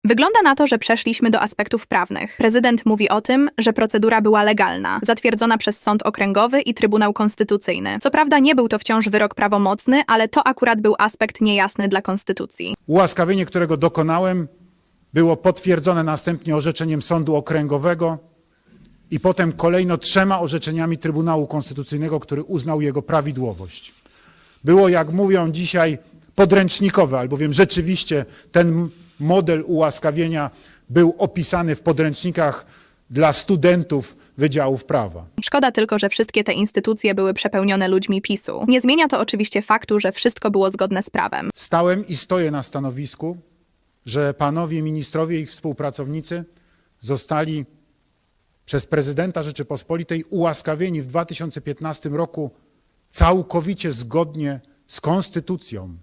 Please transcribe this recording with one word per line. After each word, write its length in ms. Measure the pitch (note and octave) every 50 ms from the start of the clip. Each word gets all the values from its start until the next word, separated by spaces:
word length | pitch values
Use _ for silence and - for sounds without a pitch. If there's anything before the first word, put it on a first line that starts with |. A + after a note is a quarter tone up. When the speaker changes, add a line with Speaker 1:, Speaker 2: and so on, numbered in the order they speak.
| -
Speaker 1:
Wygląda 360 | G#3+ A#3 A3 D4 F#4 A4 A4+
na 140 | G4 D4 C4+
to, 120 | - D4
że 100 | C#4 A#3+
przeszliśmy 520 | A3+ - - A3+ A3+ - A3+ A3+ - A#3+ A#3
do 120 | G#3+ -
aspektów 460 | - G#3 - - G#3 - - A3 -
prawnych. 500 | _ - F#3 F3+ - G3 - - G#3+ -
Prezydent 480 | - A3+ A3+ A3 B3 A#3 B3 A#3 A3+ -
mówi 240 | A3 G#3+ G#3 G#3+ -
o 120 | G3+ G#3+
tym, 280 | G#3+ - C4+ C4+ C#4+ D4 _
że 160 | - A3 A3+ A3
procedura 480 | - A3+ A3 - G#3+ G#3 A3+ A3+ A3
była 220 | G#3+ G#3+ G#3+ G#3 G#3
legalna, 560 | G#3+ G#3+ G#3 G3 F3+ - - - - F#2+ G#3+ G#3+
zatwierdzona 540 | G#3+ A3+ A3+ - A#3 A3+ G#3+ A3+ A#3 A3+
przez 220 | A3 - G#3+ G#3 -
Sąd 240 | - A3 G#3 G#3 -
Okręgowy 580 | A#3+ G#3+ - G3+ G3 F#3+ G3+ A3 A#3+ C4 C#4+
i 120 | - - A3
Trybunał 400 | - A#3 G#3 G#3 G#3+ G#3 G#3 G#3
Konstytucyjny. 840 | - G#3+ G#3 - - G#3+ - G3+ G3+ - - F3 - F#3+ G3 G3+ G#3+
Co 100 | - C#4
prawda 280 | C#4 D4+ D#4 C#4+ D4+ C#4+
nie 160 | C4 D4 D#4
był 120 | C4 A#3+
to 120 | A3 A3 G#3+
wciąż 300 | - - A3+ A3 G#3+ A3
wyrok 260 | G3+ G#3+ G#3+ G#3 -
prawomocny, 680 | - A3 G3+ G#3 G3+ G3+ F#3+ G3+ G#3+ - - B3+ D4 D4
ale 200 | - A#3 A3+ A3
to 200 | A3 - D4+ -
akurat 340 | B3 C4 - B3+ B3 A3+ G#3+
był 140 | G#3 G#3+ G#3+ -
aspekt 420 | G#3 G#3+ - _ A3 A3 - -
niejasny 460 | A3 G#3 G#3 G3+ F#3+ G3 - - G3+
dla 140 | G3 G3 F#3+
konstytucji. 760 | G3+ - F#3 G3+ - - F#3+ - - - - - F2 F2+ - _ _
Speaker 2:
Ułaskawienie, 580 | - D#3 F#3 F#3+ E3+ - - E3+ E3+ G3 F#3+ F3+
którego 320 | - - F3+ E3+ D#3+ E3
dokonałem, 680 | C#3+ D#3+ E3+ E3 E3 D#3 D#3+ D#3+ F3 F#3 F#3 F#3 F3+ E3 C3+ _ _ - _ _ _ _ _ _ _ _ _ -
było 240 | D3+ E3 E3+ D#3+
potwierdzone 640 | D#3+ - F#3+ F3+ - - F#3 F3+ D#3+ C#3+ F3+ F3+ E3 D#3+
następnie 520 | D#3+ D#3 C#3+ - F3 E3+ D3+ - E3 D3+
orzeczeniem 460 | D3+ C#3+ E3 D#3 - D#3+ D#3+ D#3 D3
Sądu 340 | - - F3 E3 D3+ D3+ D#3
Okręgowego 840 | D3 D3 - D#3 D#3 D3+ C#3+ C#3+ C#3+ C#3 F3 F3 E3 E3+ E3 D#3+ D#3+ _ _ _ _ _ _ _ _ _ _ _ _ - _ _ _ _ _
i 80 | E3 D#3
potem 320 | - F#3 F3+ - F3+ E3 -
kolejno 440 | - E3 E3+ F3 F#3 F#3 F3+ E3+
trzema 440 | D#3+ - - - G3 F#3+ G3 G3 F#3
orzeczeniami 560 | E3+ D3 D3 D#3+ - D#3 D#3 E3 E3 E3 E3
Trybunału 500 | D#3+ - D#3+ D3+ D3+ E3 E3 D#3+ D#3 D3
Konstytucyjnego, 720 | C#3 - D3+ C#3 - C#3 C#3+ C3+ - D3+ D3 D#3 D#3+ D#3+ D3
który 240 | - - C#3+ C#3+ -
uznał 380 | - F#3+ D#3 A#2+ D#3+ D#3 D3+
jego 200 | D3+ C#3+ C3 D3
prawidłowość. 920 | - - D3+ D#3 C#3+ D3+ C3+ B2+ B2+ A#2 G2 E2+ F#2+ F2 - - - - _ _ _ _ _ _ _ _ _ _ _ _ _ _ -
Było, 260 | C#3+ F3 F#3+ G3 F#3
jak 220 | F3 E3+ D#3 D3+
mówią 400 | E3 F#3+ G3+ F#3+ G3 F#3 E3+ D#3+
dzisiaj, 460 | D3+ E3 F3+ D#3+ - F3+ E3 E3 D3+ B2 _ _ _ _ _ _ _
podręcznikowe, 840 | - G3 E3 F#3+ G3 F#3+ F3 - - G3+ F#3+ - G3+ F3 C3+ C3 B2+
albowiem 340 | B2 C3 C#3+ C#3 D3+ D3+ C#3+
rzeczywiście 720 | C#3+ F#3+ - - F3+ E3 E3+ F#3 - - - D#3+ C#3+ C3 - - - _ _
ten 380 | - F3 F3 E3+ D#3+ E3+ E3+ E3 - - - _ _ -
model 440 | C#3+ D#3 F3+ G3 F3 E3 E3 D#3 D#3
ułaskawienia 840 | - F3 D#3+ D#3+ D3+ C3+ - - D#3 C#3+ E3 E3 E3 E3 D#3 D3 B2+ - - - - - _ _ -
był 260 | B2 E3 F3 E3 E3+
opisany 580 | - G3+ - - F3+ D#3 - - F3 E3+ E3 D3
w 60 | -
podręcznikach 840 | - E3+ D#3 C#3 D#3+ D#3 C#3+ - - F3+ E3 F3 D#3+ D3 - - - _ _ _ _ _ _ _ _ _
dla 240 | A#2+ C3+ D#3+ D3+ C#3
studentów 840 | - - - G3 D#3+ C3+ F3+ F3+ F3+ D#3 - D#3 C#3 A#2+ - - _ _ _ _
wydziałów 480 | - C#3+ D3+ C3 D3+ C#3 C3+ C3+ B2+ -
prawa. 400 | - D3+ C3+ A2 F#2+ D#2+ F2 E2+ - _ - -
Speaker 1:
Szkoda 280 | - C4+ C#4+ C4+ B3+
tylko, 280 | A#3 A3+ A3 A3 G#3+ G#3
że 100 | G3+ G3
wszystkie 340 | - - F#3+ - - G#3+ G#3
te 100 | - F#3
instytucje 640 | - G#3 G#3 - G3 F#3+ A3 A3 G#3+ - G#3 G3+
były 180 | G3 F#3+ F#3+ G3
przepełnione 540 | - - G3+ - G3 F#3+ G3+ G3 G3 F#3+
ludźmi 340 | F#3 F#3+ F#3+ G3 - G3 G3
pisu. 440 | - - G3+ F#3+ - - - - -
Nie 140 | A3 B3+ B3+
zmienia 260 | B3 B3 C#4+ E4 D#4+
to 120 | C#4+ - -
oczywiście 420 | A3 - - G3+ G#3+ - - G3+
faktu, 380 | G#3 - G#3+ A3 - - G#3 G#3
że 120 | G3 F#3+
wszystko 400 | G3 - - A#3+ - - - G#3+
było 180 | G3+ G3 F#3+ F#3+
zgodne 340 | F#3+ - F#3+ G3 G3+ F#3 G3+
z 60 | -
prawem. 400 | - - E3 - - - - F#3 -
Speaker 2:
Stałem 520 | - - - E3+ E3 F3 F3+ F#3 G3+ G#3
i 80 | - E3+
stoję 360 | C3 - _ F#3 F#3 E3+ D#3
na 120 | D3+ C#3+ B2+
stanowisku, 760 | - - C#3+ C#3 C3+ B2 C3+ D3 B2+ - - D#3+ E3 F3 F3 _ _ _ _ _ _ _ _ _ _ _ _ _
że 280 | A#2 G#2+ C#3+ D3 C#3+ C#3
panowie 480 | - D3+ C#3+ D3+ D#3+ E3+ D#3 E3 D#3+
ministrowie 580 | D#3 D#3 D#3 D#3 C#3 - - D#3+ D#3+ D#3+ E3+ D#3+
i 20 |
ich 80 | D#3 -
współpracownicy 960 | - - - D#3 C3+ - D3 C#3+ C3 - C3+ C3+ D3+ D#3+ D3+ - E3+ F3 E3 _ _ _ _ _ _ _ _ _ _ _
zostali 640 | - A2 C#3 C3 - - D#3 D3+ D#3+ D#3 D#3 D3+ C3+ _ _ _ _ _ _ _ _ _ _ _ _ _ _ _ _ _ _ _ _
przez 200 | - D3 C#3 -
prezydenta 580 | _ D#3+ D#3 C3+ C#3 C#3+ C#3+ F3 F#3+ E3+ E3+ D3+
Rzeczypospolitej 800 | D3+ C3+ - C#3+ - D3+ C3 - _ E3 E3+ E3+ - E3+ E3 D#3+ _
ułaskawieni 720 | G3 F3+ E3+ E3 D3+ - - E3 D#3 D3+ F3+ F#3+ E3+ D3+
w 60 | C3+
dwa 180 | B2+ B2+ E3+ E3+
tysiące 360 | E3 E3+ - E3 D#3 - D3
piętnastym 540 | - D3+ C#3 _ D#3 D#3 D3+ - - D3+ C#3+
roku 360 | D3+ E3 E3 - E3 D3+ B2 _ _ _ _ _ _ _ _ _ _ _ _
całkowicie 800 | - - E3+ E3 F#3 F#3+ E3+ - - E3+ D#3 F#3 G3 - - E3
zgodnie 680 | C3+ A#2 B2 A2+ A#2+ E3 E3+ D#3 D3+ D#3 D3+ C#3+ C#3 B2+ _ _ _ _ _
z 140 | _ - -
konstytucją 960 | - D3+ E3+ G3 F#3 - - E3+ - - F#3 E3+ - - A#2 G2+ F#2 F2+ F2 E2+